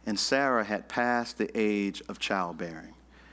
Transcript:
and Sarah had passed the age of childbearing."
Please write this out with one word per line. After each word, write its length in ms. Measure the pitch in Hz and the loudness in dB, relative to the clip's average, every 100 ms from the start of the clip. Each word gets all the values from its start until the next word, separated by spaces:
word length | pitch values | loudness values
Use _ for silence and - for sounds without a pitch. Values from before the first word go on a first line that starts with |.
| - | -4
and 120 | 104 | 0
Sarah 440 | - 135 139 123 | 2 2 4 2
had 240 | 104 104 - | 2 -2 -2
passed 500 | - 120 120 120 - | 0 2 2 0 -2
the 140 | 113 | -2
age 480 | - 107 104 101 95 - | 2 2 2 0 -2 -8
of 80 | 101 | -6
childbearing." 800 | - 98 90 82 87 78 - - - - - | -2 0 -2 -4 -10 -10 -16 -20 -20 -20 -20